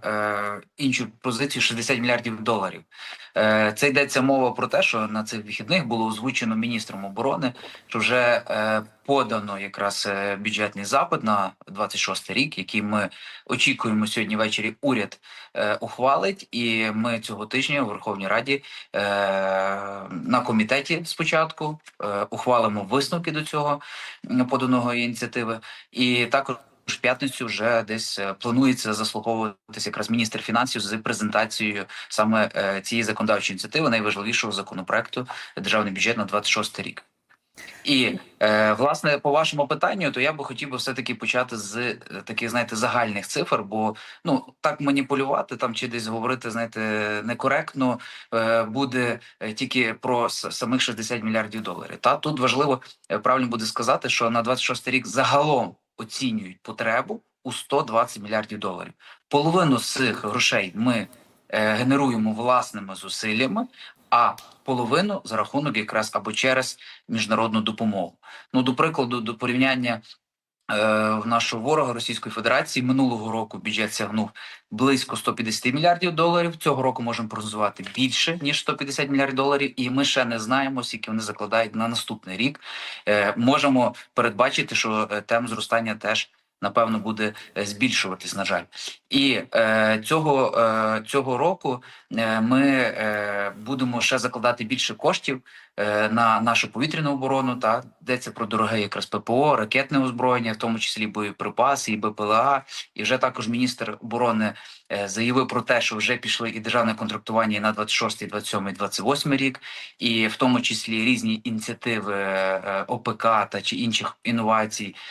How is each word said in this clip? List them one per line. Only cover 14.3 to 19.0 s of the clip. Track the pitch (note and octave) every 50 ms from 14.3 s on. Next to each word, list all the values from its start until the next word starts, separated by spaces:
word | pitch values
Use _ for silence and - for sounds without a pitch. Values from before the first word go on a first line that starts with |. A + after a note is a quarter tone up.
| G#2+
ввечері | G#2+ A2 G#2+ G#2+ - G#2 A2+ A2 _
уряд, | - C#3 B2+ A2+ G2 F#2+ - - _ - - - - - -
е, | A#2 G#2+ G#2 G#2
ухвалить. | - A#2 A#2 - - B2 C3+ C#3 E3 G3 G3 G3 - - -
І | - A#2+ A#2+ A#2 A2+ A2 A2 A2
ми | G#2+ A2 A2+ A#2+ A#2 A2
цього | A2 - G#2+ G2 A2
тижня | G#2+ - C3 C3+ - D3 C#3+
у | C3
Верховній | G#2 G2+ G2+ - A2 G2+ G2 G2 F#2+
Раді, | G#2 A#2 C3 C3+ C#3 C#3 - - - - - _ -
е, | G2+